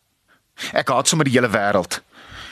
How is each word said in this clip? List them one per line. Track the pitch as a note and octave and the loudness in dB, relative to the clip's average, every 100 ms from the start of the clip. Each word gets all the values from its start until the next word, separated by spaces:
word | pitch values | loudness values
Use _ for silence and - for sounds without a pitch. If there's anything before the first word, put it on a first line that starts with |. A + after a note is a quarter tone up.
| _ _ _ _ _ - - | _ _ _ _ _ -14 -4
Ek | - D3 | -2 0
haat | B2+ C#3 | 0 2
sommer | D#3+ | 2
die | C#3 | 2
hele | B2 A#2+ | 2 4
wêreld. | G#2+ G2+ G2+ F2 - - - - - - | 2 2 0 0 -6 -12 -20 -20 -20 -20